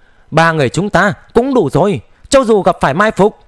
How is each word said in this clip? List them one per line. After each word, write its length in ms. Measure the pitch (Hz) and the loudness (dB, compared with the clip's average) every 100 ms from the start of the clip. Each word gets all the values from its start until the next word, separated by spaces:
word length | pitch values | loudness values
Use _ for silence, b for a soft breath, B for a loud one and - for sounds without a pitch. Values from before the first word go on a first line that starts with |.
| _ _ _ | _ _ _
"Ba 220 | - 165 | 0 0
người 160 | 160 127 | 0 -2
chúng 220 | - 202 | -4 -4
ta 220 | 170 196 147 _ | -2 -2 -4 _
cũng 200 | - 262 | -2 0
đủ 160 | 247 151 | 0 0
rồi, 300 | 131 196 147 - b b | 0 -2 -4 -10 b b
cho 160 | 269 | 0
dù 180 | 233 214 | 2 2
gặp 140 | 185 170 | 0 0
phải 140 | 170 | -2
mai 160 | 156 214 | 0 -2
phục 280 | - 202 - | 2 -2 -2